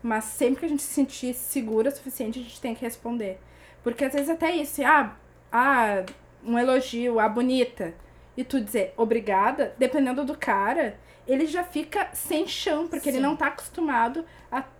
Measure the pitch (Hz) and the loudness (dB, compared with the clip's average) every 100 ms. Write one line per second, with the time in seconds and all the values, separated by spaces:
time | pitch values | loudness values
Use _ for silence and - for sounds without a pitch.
0 | 233 220 220 - 254 269 330 294 - - | -2 -4 -4 0 2 2 0 -2 -2 0
1 | 269 - 247 247 - 285 226 220 240 277 | 0 0 -6 -6 -4 -4 0 2 0 -2
2 | 269 - 220 240 240 - 247 226 240 - | -10 -8 -6 -6 -10 -8 -8 -6 -8 -8
3 | 233 240 202 185 - - - - 240 233 | -8 -6 -6 -8 -14 -20 -20 -6 -6 -2
4 | 269 285 285 330 330 339 294 - 269 302 | 0 0 0 0 2 0 -2 0 4 6
5 | 214 - - - - 233 262 262 220 196 | 4 -6 -20 -20 -2 2 4 4 4 2
6 | 185 - - - 220 233 254 262 262 233 | -4 -12 -20 -14 -2 2 4 2 2 -2
7 | 247 226 214 214 254 254 240 - 175 165 | 0 2 2 2 2 2 0 -2 -10 -10
8 | - - - - 254 269 208 233 185 - | -20 -20 -16 -8 -2 -2 0 -2 -2 0
9 | 226 226 208 190 220 - 202 - 247 285 | 2 2 2 4 4 2 -2 2 0 2
10 | 262 254 269 302 - 294 294 330 247 - | 0 0 -4 -4 0 2 2 0 -2 -4
11 | - - - 269 311 339 349 294 302 403 | -20 -20 -2 0 2 -2 -4 -4 -4 -4
12 | - - - 311 370 - - 302 330 277 | -4 -6 -2 -2 -2 -2 -2 0 -2 -2
13 | 285 254 277 311 - - - - 320 247 | -2 0 0 0 -2 -4 -12 -4 0 2
14 | 233 285 320 - - 262 269 - | 0 -2 -10 -16 -6 -6 -6 -16